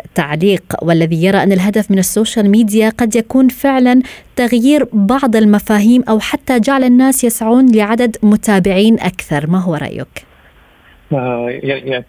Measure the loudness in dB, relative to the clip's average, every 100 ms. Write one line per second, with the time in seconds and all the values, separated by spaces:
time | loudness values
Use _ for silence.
0 | -6 -6 -4 -2 0 -2 -4 -6 -2 0
1 | 0 0 0 2 2 0 0 -2 0 0
2 | 0 -2 -2 0 2 2 2 2 0 0
3 | -2 -2 -2 0 0 0 -2 2 2 2
4 | 0 -8 -12 -6 -2 0 2 2 0 0
5 | 0 0 0 2 4 2 0 2 4 2
6 | 2 -2 -2 -6 -2 -2 0 0 2 4
7 | 2 2 -2 -2 0 2 4 4 2 0
8 | -2 0 0 2 2 0 0 2 2 2
9 | -2 -8 -6 -4 -2 -2 -2 -4 -6 -10
10 | -14 -16 -20 _ _ _ _ _ _ _
11 | -8 -6 -4 -6 -8 -8 -8 -8 -8 -10